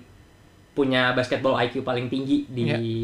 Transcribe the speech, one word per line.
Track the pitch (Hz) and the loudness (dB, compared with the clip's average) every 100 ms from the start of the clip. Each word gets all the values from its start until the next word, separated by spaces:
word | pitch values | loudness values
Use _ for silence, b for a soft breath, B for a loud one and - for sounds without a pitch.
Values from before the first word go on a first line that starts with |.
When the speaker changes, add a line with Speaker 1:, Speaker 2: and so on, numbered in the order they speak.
| - - - - - - - | -14 -20 -20 -20 -20 -20 -6
Speaker 1:
punya | - 135 127 127 | 0 2 4 2
basketball | 127 123 131 131 117 | 2 0 0 2 2
I | 120 | 0
Q | 135 | -2
paling | 127 123 123 | -2 -2 -2
tinggi | 135 135 147 143 | -4 0 0 0
di | 127 | -2
Speaker 2:
Iya. | 117 117 117 113 | 0 0 -2 -2